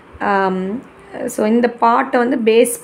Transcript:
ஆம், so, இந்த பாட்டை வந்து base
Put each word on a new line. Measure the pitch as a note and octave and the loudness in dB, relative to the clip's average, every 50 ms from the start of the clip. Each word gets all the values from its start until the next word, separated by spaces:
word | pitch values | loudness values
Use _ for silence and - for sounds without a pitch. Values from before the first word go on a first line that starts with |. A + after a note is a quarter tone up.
| - - - - G3 G3+ | -20 -20 -12 -6 -2 0
ஆம், | G3+ G3 G3 F#3+ F#3 F#3 F#3 F#3+ G#3 C4+ - - - - - - - - B3+ B3 - | 0 2 0 0 0 -2 -4 -6 -6 -8 -10 -14 -20 -20 -20 -18 -14 -10 -10 -8 -4
so, | - A3 G#3+ A3+ | -2 0 2 2
இந்த | A#3+ A#3+ A#3+ A#3+ - A#3+ | 2 2 0 -2 0 0
பாட்டை | A#3 A#3 - C4 C4 - B3 A#3+ | 2 2 2 0 0 0 0 0
வந்து | B3 C4+ B3 A3 A3 | 0 -2 0 0 2
base | A3 A3+ B3+ A#3+ - - | 4 4 4 2 0 -6